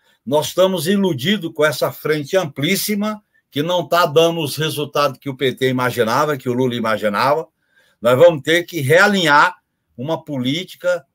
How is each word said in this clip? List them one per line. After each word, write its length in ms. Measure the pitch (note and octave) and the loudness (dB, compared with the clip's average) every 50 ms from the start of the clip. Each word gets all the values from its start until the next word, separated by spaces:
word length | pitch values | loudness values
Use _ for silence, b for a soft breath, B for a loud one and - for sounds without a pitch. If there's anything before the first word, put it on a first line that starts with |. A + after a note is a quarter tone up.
| _ _ _ _ _ | _ _ _ _ _
Nós 240 | A2 C#3 D3+ D3 - | -2 -2 -2 -2 -2
estamos 400 | - F3 F#3 F#3+ F#3+ F3 C#3+ F3 | 0 2 2 2 2 -2 -2 0
iludidos 640 | G3+ G3+ G3 F#3 D#3+ B2 A#2+ F3+ G#3+ G3+ E3 D#3+ - | 0 0 0 0 -2 -2 -2 -2 -2 -2 -4 -8 -2
com 120 | - D3+ | 0 0
essa 260 | D#3 C#3+ - E3+ C#3 | 0 0 0 -4 -4
frente 460 | B2+ - - D3 D#3 D3+ C#3+ C#3+ - F#3+ | -4 -6 -4 -4 -4 -4 -4 -2 -2 -2
amplíssima, 840 | F3+ D3 - - C#3 E3+ G3 F#3 - - G#3+ G3+ G3+ G#3+ G#3+ G#3 - _ _ _ _ _ | -2 -2 -6 -6 -4 -2 -2 -2 -2 -4 -4 -4 -4 -4 -6 -8 -14 _ _ _ _ _
que 140 | _ C#3 D3 | _ -6 -4
não 240 | E3+ F3+ F3+ E3+ - | -2 -2 -2 -2 0
tá 180 | E3+ F3 F3+ | 0 0 0
dando 340 | E3 C#3+ D#3+ E3 E3+ E3+ E3+ | 2 4 4 4 4 2 -2
os 160 | D3+ C3+ - | -4 -6 -4
resultados 640 | C#3+ D#3 D#3 B2 C#3 D3 C3 - D3 C#3+ C#3+ C3+ - | -4 -6 -4 -4 -6 -8 -4 -2 0 0 0 -2 -6
que 100 | _ C#3 | _ -12
o 60 | C3 | -8
P 160 | B2+ C#3+ B2+ - | -4 -4 -4 -2
T 140 | - C3 C3 | -2 -2 -2
imaginava, 680 | B2+ B2+ B2 B2 G#2 A#2+ A2+ A2 A#2+ C3+ D3 D3+ D3 C3+ | 0 0 -2 -2 0 0 0 0 2 0 0 0 -2 -4
que 100 | - B2+ | -4 -4
o 60 | A#2+ | -2
Lula 220 | B2 C3 B2+ A#2+ | 0 -2 -2 -2
imaginava. 720 | A#2+ G#2+ A2 A2 G2+ G#2 G#2+ G2+ G#2 A#2+ C3+ D3 D#3+ E3 - _ _ _ _ _ _ _ _ _ _ | -2 -2 -2 -2 -2 -2 -2 0 0 0 0 0 0 -2 -8 _ _ _ _ _ _ _ _ _ _
Nós 160 | G#2 A#2+ B2+ | 0 2 4
vamos 280 | B2+ E3 F3 E3 C#3+ C3 | 6 6 6 6 4 0
ter 200 | D3+ E3 F3 E3+ | 0 0 0 0
que 160 | - F3+ D#3+ | -4 -6 -6
realinhar 760 | C3+ B2+ D#3 F3+ G3+ G#3 G3+ G3 E3+ D3+ C#3+ D3 D#3+ F3 - - _ _ _ _ _ _ _ - | -2 2 4 4 4 4 4 2 2 4 4 4 4 4 0 -6 _ _ _ _ _ _ _ -12
uma 260 | B2+ D3+ E3 D#3+ - | -8 -6 -6 -6 -6
política, 800 | - D3 C3 B2 C3 C#3+ E3+ F#3 F3+ - - - F3 F3 E3+ - _ _ | -8 -8 -4 -4 -4 -4 -4 -6 -10 -14 -6 -2 -2 -2 -2 -6 _ _